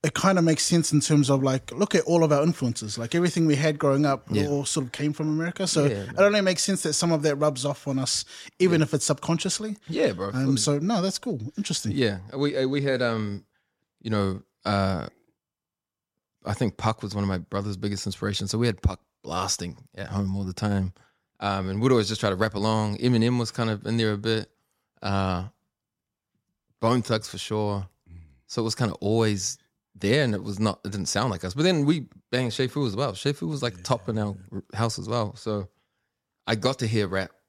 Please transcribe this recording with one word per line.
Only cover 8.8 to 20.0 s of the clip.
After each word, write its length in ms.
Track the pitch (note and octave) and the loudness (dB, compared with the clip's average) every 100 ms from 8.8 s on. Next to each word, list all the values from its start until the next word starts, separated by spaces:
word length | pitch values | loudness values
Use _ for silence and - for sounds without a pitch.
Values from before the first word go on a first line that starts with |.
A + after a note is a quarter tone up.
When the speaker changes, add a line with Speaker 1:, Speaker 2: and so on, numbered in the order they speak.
Speaker 2:
Yeah. 40 | |
Speaker 1:
if 80 | D3+ | 4
it's 140 | D3 - | 0 0
subconsciously. 720 | C#3 - E3+ F#3+ - G#3+ G#3 - | -2 0 -2 -2 -4 -6 -10 -6
Speaker 2:
Yeah, 240 | F#3+ C#4+ | 0 0
bro, 160 | F2+ G2 | 0 -4
Speaker 1:
Um, 160 | B2+ | -2
Speaker 2:
fully. 120 | C3+ C3 | 0 2
Speaker 1:
so 200 | D3+ C#3+ | 2 0
no, 220 | F3 A3+ | 0 0
that's 180 | F#3+ - | 0 -4
cool. 220 | C4 C#3+ G#2+ - | -6 -6 -6 -8
Interesting. 360 | G3+ - A2 | -6 -4 -2
Speaker 2:
Yeah, 260 | A#2 A#2 G2 G2 C3+ | 0 0 0 -8 -4
we, 180 | D3 C3 | -2 0
uh, 100 | C3 | 0
we 140 | C#3 | 0
had, 180 | C#3 B2+ | 0 0
um, 440 | A#2+ A2+ G#2 G2+ _ _ _ _ _ _ | 0 0 -4 -6 _ _ _ _ _ _
you 80 | A2+ | -2
know, 320 | G#2+ G2 F#2+ - _ G2+ | 0 0 -2 -10 _ 0
uh, 400 | G2+ F#2+ F2+ G1+ _ _ _ _ _ _ _ _ _ _ _ _ _ - | 2 2 -2 -6 _ _ _ _ _ _ _ _ _ _ _ _ _ -8
I 60 | |
think 240 | G#2 A#2 - | -2 -2 0
Puck 260 | G#2+ A2 | -2 -2
was 120 | G#2 | -4
one 100 | G2+ | -2
of 40 | G2 | 0
my 100 | F#2 | -2
brother's 400 | - G2+ G#2 F#2+ | -4 -6 -4 -6
biggest 260 | G#2 G2+ | -6 -4
inspirations. 460 | - F#2+ G2+ G2 G2+ | -8 -6 -4 -4 -4
So 80 | A2 | 0
we 80 | A#2+ | 0
had 160 | G2 | 2
Puck 180 | - F#2 _ _ | -2 -2 _ _
blasting 560 | - E2+ F#2 - F2 B1+ - | -6 -4 -2 -4 -6 -12 -18
at 140 | - | -14